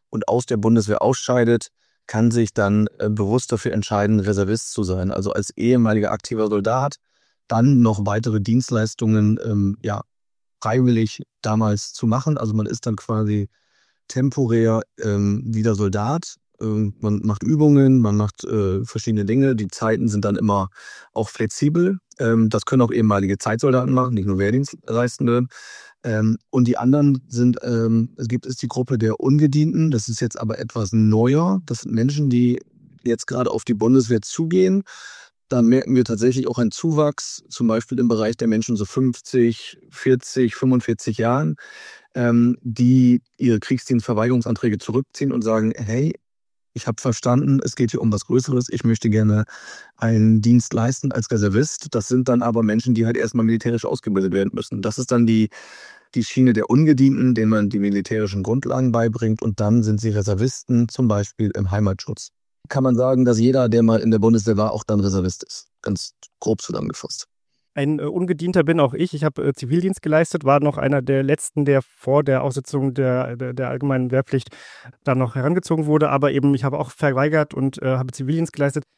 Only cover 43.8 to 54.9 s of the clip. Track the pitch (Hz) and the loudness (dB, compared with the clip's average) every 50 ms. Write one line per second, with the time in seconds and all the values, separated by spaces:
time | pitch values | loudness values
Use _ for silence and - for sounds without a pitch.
43.8 | - - 127 117 - - 110 110 113 120 127 120 - 117 113 - - 113 104 101 | -2 -2 -2 -2 0 -2 -2 0 0 0 0 0 -2 -2 -4 -2 -2 -2 -2 -2
44.8 | - - 110 135 139 - - - 143 135 127 123 107 110 110 110 110 113 - - | -4 -4 -4 -4 -4 -6 -6 -6 -4 -2 -2 -2 -2 0 0 0 0 -2 -2 -4
45.8 | 113 104 113 127 147 160 - - _ _ _ _ _ _ _ _ _ _ - 123 | -6 -4 -2 -2 -2 -2 -4 -8 _ _ _ _ _ _ _ _ _ _ -16 -8
46.8 | - 117 110 - - 127 110 - - 123 123 135 - 139 135 135 - - - - | -8 -8 -6 -4 -4 -4 -4 -2 0 0 2 2 2 2 2 2 0 -2 -2 -2
47.8 | 123 113 - - - 113 104 98 - - 120 131 - - 127 123 123 - - 120 | -2 -2 0 0 0 0 0 -2 0 0 0 0 2 0 -2 -2 -2 -4 -4 -2
48.8 | - 117 113 - - 113 104 110 107 107 107 107 - - - - - - - - | 0 0 0 0 0 2 2 2 2 2 2 2 0 -4 -8 -16 -20 -20 -20 -20
49.8 | - - _ _ 110 113 113 107 110 110 110 110 107 117 123 120 - - - 117 | -20 -20 _ _ 0 2 4 4 6 6 6 4 4 4 4 2 2 0 -2 -2
50.8 | 113 127 131 - - 135 - 117 110 - 123 107 104 101 95 117 151 - - - | 0 -2 -2 -4 -6 -4 -4 -4 -4 -2 -2 0 0 2 2 0 0 -2 -4 -10
51.8 | - 151 - 113 - - 123 127 127 131 120 123 - 120 110 117 113 107 107 117 | -10 -6 -6 -6 -2 0 0 0 2 2 0 0 0 0 0 0 2 2 0 0
52.8 | - 127 117 110 113 113 120 - - 110 - 117 113 110 113 110 - 120 120 113 | 0 0 2 2 2 0 0 -2 -4 -2 0 0 2 2 0 0 0 -2 -2 -2
53.8 | - - - - - 110 98 95 95 92 82 98 98 101 - 95 - - - 101 | -2 -4 -6 -4 -4 -2 -2 0 0 0 0 0 -2 -2 -4 -6 -8 -8 -8 -6
54.8 | 95 107 | -6 -6